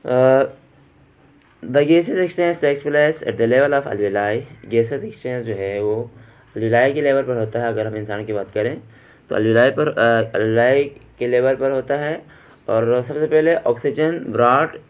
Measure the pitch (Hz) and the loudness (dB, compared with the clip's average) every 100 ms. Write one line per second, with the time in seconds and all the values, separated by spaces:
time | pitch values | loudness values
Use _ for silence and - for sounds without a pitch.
0 | - 127 131 135 135 - _ _ _ _ | 0 2 4 4 2 -6 _ _ _ _
1 | _ _ _ _ _ _ - 135 147 170 | _ _ _ _ _ _ -2 0 4 4
2 | 170 190 180 180 175 170 147 143 147 147 | 2 -2 -2 0 -2 0 0 0 0 2
3 | 151 156 - 113 113 127 143 139 139 101 | 2 0 -6 -2 2 4 4 0 -2 -4
4 | 101 101 104 113 135 - - 117 113 143 | -2 0 -2 -4 -8 -20 -2 0 0 -4
5 | 110 - 127 127 117 98 98 101 104 107 | -8 -10 -8 -8 -6 -6 -4 -4 -2 -4
6 | 117 - - - _ 107 113 117 135 143 | -6 -16 -20 -20 _ -6 0 2 2 2
7 | 143 135 127 120 107 120 117 107 110 107 | 0 0 0 -4 -4 -2 -4 -4 -4 -6
8 | 104 104 107 104 98 107 113 147 - - | -8 -8 -6 -6 -4 -4 -4 -6 -14 -20
9 | - _ _ 101 110 113 127 135 151 - | -20 _ _ -2 2 4 4 2 -2 0
10 | 117 113 113 98 110 113 123 139 143 - | 2 2 0 -2 0 2 4 2 0 -8
11 | - _ 123 123 131 127 135 135 127 143 | -20 _ -2 0 2 0 -2 -2 -2 -4
12 | 147 160 - - - - - 113 113 123 | -4 -8 -12 -20 -20 -14 -2 0 2 0
13 | 127 147 156 156 156 170 - 120 143 143 | -2 -4 0 2 2 0 0 -2 -2 -2
14 | 156 170 - 107 120 131 160 - | -2 -2 -4 2 4 4 2 -6